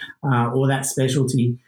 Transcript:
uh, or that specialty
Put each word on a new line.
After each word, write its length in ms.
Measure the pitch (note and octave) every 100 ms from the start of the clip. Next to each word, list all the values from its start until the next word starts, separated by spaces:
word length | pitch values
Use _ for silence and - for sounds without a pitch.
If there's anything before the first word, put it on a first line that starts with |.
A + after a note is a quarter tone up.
| - -
uh, 280 | C#3 B2 A#2+
or 160 | C3 C3+
that 180 | C3+ C3+
specialty 720 | - C3 C#3+ B2 C3 A#2+ A#2+